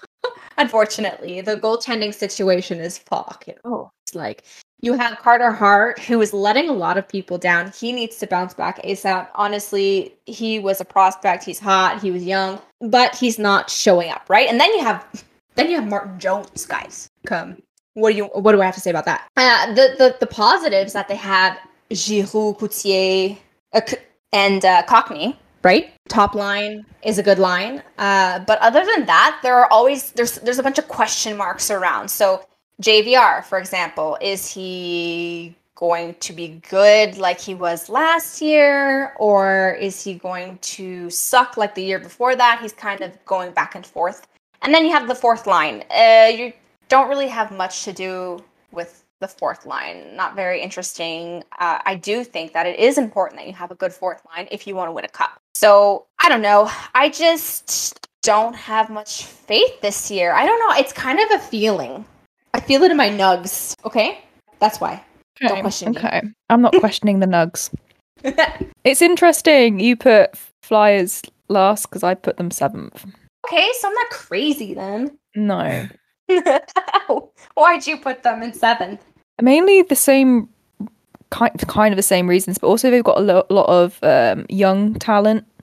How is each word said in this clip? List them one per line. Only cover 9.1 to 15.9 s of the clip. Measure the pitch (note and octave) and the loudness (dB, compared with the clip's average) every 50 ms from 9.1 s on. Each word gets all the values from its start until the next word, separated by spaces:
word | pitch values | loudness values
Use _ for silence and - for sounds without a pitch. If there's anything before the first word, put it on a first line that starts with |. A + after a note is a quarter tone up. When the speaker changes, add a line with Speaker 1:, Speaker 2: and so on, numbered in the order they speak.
| F#3+ F#3 - - - | -4 -4 -6 -8 -6
Speaker 1:
Honestly, | - G#3 G#3 G#3 G#3 G3+ - - G3 G3 G3 G3 F#3+ - - - _ _ | -4 -4 -4 -4 -6 -8 -6 -4 -2 0 0 0 -2 -4 -6 -12 _ _
he | - A3+ - A3+ A3 A3 G#3+ | -18 -12 -8 -6 -6 -4 -4
was | G3 G3 G3 F#3+ | -2 -4 -4 -4
a | F#3+ | -6
prospect. | - - G3 F#3+ F#3+ F#3+ - - G3 F3 - - | -2 2 2 2 2 2 0 -2 -2 -2 -2 -4
He's | - E3 - | -10 -14 -8
hot. | G3+ G3+ F#3+ F#3+ F#3 F3 - G#3+ | -2 0 2 2 2 0 0 -2
He | G3+ F#3+ | -4 -4
was | F3+ F3+ F3 | -4 -4 -4
young, | F3 F#3+ G3 F#3+ F#3+ G3 G#3 - _ _ _ | -4 -2 -2 -2 -4 -6 -10 -14 _ _ _
but | A#3+ A3+ A3+ B3 B3 A#3 - | -4 0 2 4 4 2 0
he's | - B3+ B3 A3+ - | -2 -2 -2 -2 0
not | G#3 G3+ G3 G3+ - - | 0 2 2 2 0 -2
showing | - - - A3 F#3 F3 E3+ E3 | -6 -2 2 2 2 2 2 -2
up, | - - - - | -8 -10 -2 2
right? | F#3 G#3+ F3 - | 2 2 4 2
And | A#3 A#3+ | 2 2
then | D4+ F#4+ A4+ | 2 2 2
you | G4 | 0
have, | D4 A3+ G3 F3 - - - - - _ _ _ _ _ _ | 0 -2 -4 -4 -8 -16 -20 -20 -20 _ _ _ _ _ _
then | - C4+ E4 | -2 -2 0
you | F4 D#4+ | -2 -2
have | A3+ | -4
Martin | G#3 | -4